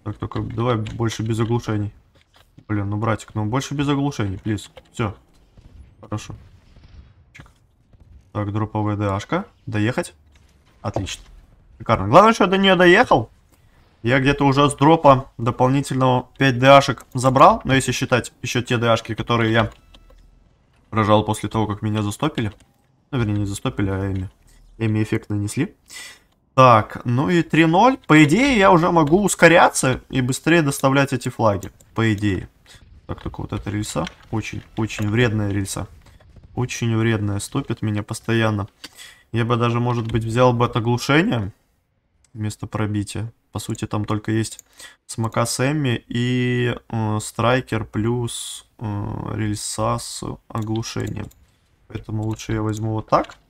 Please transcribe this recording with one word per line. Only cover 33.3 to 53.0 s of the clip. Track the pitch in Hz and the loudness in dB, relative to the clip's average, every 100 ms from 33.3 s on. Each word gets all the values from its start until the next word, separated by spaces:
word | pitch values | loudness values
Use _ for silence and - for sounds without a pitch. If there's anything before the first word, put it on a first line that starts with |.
| - | -10
вот | - | -10
эта | 104 - | -8 -6
рельса. | 101 107 143 165 - - | -8 -6 -6 -8 -12 -8
Очень, | 110 - - - - | -8 -8 -12 -12 -6
очень | 110 - 104 | -6 -4 -2
вредная | 110 123 107 104 | 0 0 0 -2
рельса. | 101 98 - 104 - - - _ - - - | -4 -6 -8 -12 -16 -20 -20 _ -20 -16 -8
Очень | 123 - 117 113 | -8 -4 -2 0
вредная. | 113 113 104 98 | 0 0 -2 -6
Стопит | - 135 135 117 | -6 -8 -6 -6
меня | 110 104 | -4 -4
постоянно. | 101 110 - 113 110 107 98 _ - - - - _ | -6 -10 -2 0 0 -2 -6 _ -20 -20 -20 -20 _
Я | 117 | -4
бы | 117 120 | 0 0
даже, | 117 120 | 0 0
может | 120 120 113 | -2 -2 -2
быть, | 117 | -4
взял | 113 113 127 | -2 2 2
бы | 120 120 | 4 0
от | 120 | 0
оглушения | 113 120 - 143 196 123 101 - _ _ _ _ _ _ _ | 0 -2 2 2 2 -2 -4 -10 _ _ _ _ _ _ _
вместо | 113 107 - 107 | -8 -8 -8 -10
пробития. | 107 107 104 101 - 113 _ _ | -4 -4 -4 -6 -8 -10 _ _
По | 107 | -12
сути, | - 113 107 | -8 -8 -6
там | 110 104 | -6 -4
только | 107 - | -4 -2
есть | 110 110 - _ _ - _ _ | -2 -4 -10 _ _ -20 _ _
смока | - 113 117 117 | -8 -6 -2 -4
с | - | -2
Эмми | 131 151 139 113 _ | -2 -2 -2 -4 _
и, | 120 123 123 123 123 120 - _ | -4 -2 -2 -2 -2 -2 -4 _
э, | 113 107 107 | -4 -2 -4
страйкер | - - 113 127 127 110 107 | -6 -2 0 0 -2 -6 -4
плюс, | - 110 123 117 - - - _ _ | -4 -2 -2 -4 -8 -12 -16 _ _
э, | 113 101 107 - - 107 | -10 -8 -8 -8 -8 -6
рельса | 107 104 - - 113 117 | -6 -6 -8 -4 -4 -4
с | - - - 120 _ | -8 -12 -10 -12 _
оглушением. | 113 107 110 117 117 107 107 101 _ _ _ _ _ _ | -10 -4 -6 -6 -6 -8 -8 -12 _ _ _ _ _ _
Поэтому | 110 - 110 | -14 -8 -6
лучше | 107 110 - | -6 -6 -6
я | 113 | -4
возьму | 107 104 110 | -4 -4 -4
вот | 110 | -6